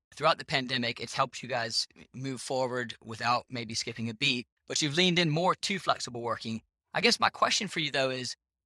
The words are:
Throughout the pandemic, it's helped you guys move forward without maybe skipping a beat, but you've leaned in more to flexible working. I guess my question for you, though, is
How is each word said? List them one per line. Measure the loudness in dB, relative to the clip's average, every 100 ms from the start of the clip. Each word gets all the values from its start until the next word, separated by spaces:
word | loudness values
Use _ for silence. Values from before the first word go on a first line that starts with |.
| _ 0
Throughout | 2 2
the |
pandemic, | 2 -2 0 -2 -2 -4
it's | -4
helped | 0 0 -2
you | -4
guys | -4 -2 -2 -4 -6 -18
move | -10 -6 -6
forward | -4 -2 0 -2 -4 -8
without | -12 -4 0 0 0
maybe | -8 -6
skipping | -6 -6 -4 -6
a |
beat, | 0 0 0 -4 _ -6
but | -2
you've | 0 4
leaned | 4 6
in | 4
more | 4 2
to | 2 0 -2
flexible | 0 -2 -2 -6
working. | -4 -4 -4 -8 -10 _ _
I | 0
guess | 2 4
my | 2
question | 2 2 2 -2
for | -2
you, | 0
though, | 2 2
is | 0 -6 -10 _ _